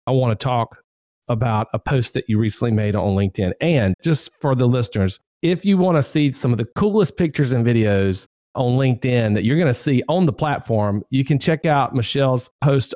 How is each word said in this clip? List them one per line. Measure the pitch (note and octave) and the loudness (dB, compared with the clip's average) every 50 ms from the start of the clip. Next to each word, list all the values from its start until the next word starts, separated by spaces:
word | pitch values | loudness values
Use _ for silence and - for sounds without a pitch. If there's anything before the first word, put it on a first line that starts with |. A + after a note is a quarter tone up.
| _ | _
I | - | -2
want | C3 C3 B2+ A#2+ A2 - | 0 0 2 0 0 -2
to | - | -2
talk | C3+ B2+ A#2+ A2+ - - - _ _ _ _ _ _ _ _ _ - | -2 -2 -2 -2 -4 -8 -16 _ _ _ _ _ _ _ _ _ -4
about | A#2+ A2 B2 A#2+ A2 G#2+ A2+ - - | -2 -2 0 0 0 -2 -2 -4 -6
a | A#2+ | -6
post | - - C#3+ C3 A#2 - - | -4 -2 0 0 0 -2 -4
that | B2+ - - | -4 -4 0
you | A2 G#2 | 0 0
recently | A#2 A2 G#2+ - B2 A#2+ | 0 0 0 -2 0 0
made | A2 G#2+ G#2+ G#2 G2+ | 0 0 0 0 0
on | G#2 E2+ G#2 G2 | 0 0 0 2
LinkedIn. | G2 G2+ F#2+ - - G2+ F2+ F2+ - | 2 0 0 0 -2 -2 -2 -2 -2
And | - E3 E3+ C#3 G#2+ F#2+ F#2 - - | -2 0 0 2 2 0 -2 -2 -2
just | E3 D#3+ C#3 - - - - | -2 -2 -2 -2 -6 -8 -6
for | - C#3+ C3 | -4 -2 0
the | B2 B2+ B2 | 2 2 2
listeners, | B2 B2+ A#2 - - G#2+ F#2+ F#2+ F2+ - _ _ _ _ | 2 0 -2 -2 -2 -2 -2 -2 -2 -6 _ _ _ _
if | - E3 F#3 E3+ - | -2 -2 -2 0 0
you | G3 G3 F#3 | 0 2 2
want | F3+ F#3 E3+ D#3 | 2 2 2 2
to | |
see | B2+ - - D#3 D3 C#3+ | 0 0 0 0 0 0
some | C3 - - C3 | 0 0 0 0
of | A#2+ G#2 | 0 0
the | A2+ | -2
coolest | - - - - G#3 G3 A3 G3 - - - | -4 -2 -2 0 0 2 2 0 0 0 -2
pictures | F3+ D#3+ - - D3 B2 B2+ | -2 -2 0 -2 -2 0 0
and | B2 A#2 | 0 2
videos | A#2 A#2+ A#2 A2 G#2 G2+ G2 G2 G2 F#2 - - - _ _ _ _ - | 2 2 2 2 2 2 2 2 0 0 -2 -6 -10 _ _ _ _ -6
on | - C3 B2 B2 C3 | -2 -2 0 0 2
LinkedIn | C3+ C3 B2+ - - B2+ B2 A#2+ A2+ G#2+ G#2 | 2 0 0 0 0 0 0 2 2 2 0
that | G#2 F2+ | 0 0
you're | A2+ C#3 E3 | 0 0 2
gonna | F3+ C#3+ A#2+ | 2 0 0
see | - - D3+ C#3 B2 - - | 0 0 0 0 0 0 0
on | D#3 F#3 F#3 | 0 0 0
the | D#3 G#2 | 0 0
platform, | - D#3+ D3+ C#3+ - - - A#2 G#2+ G#2 G#2 G2+ G#2 - - | 0 -2 -2 -2 -4 -4 -2 -2 0 0 0 -2 -4 -4 -4
you | - C3 C3+ | -2 -2 0
can | - D3+ C3+ | 0 0 0
check | - - D#3+ D3+ - | 0 0 -2 0 0
out | E3+ D3+ C#3 C3 A#2 - | 0 2 2 0 0 -2
Michelle's | C3 A2 - - C#3+ C#3 C3 B2+ B2 - - _ - | -2 -2 -2 0 0 0 0 0 0 -2 -6 _ -2
post | - D3 C#3 C3+ B2 - - | 0 0 2 2 0 -2 -4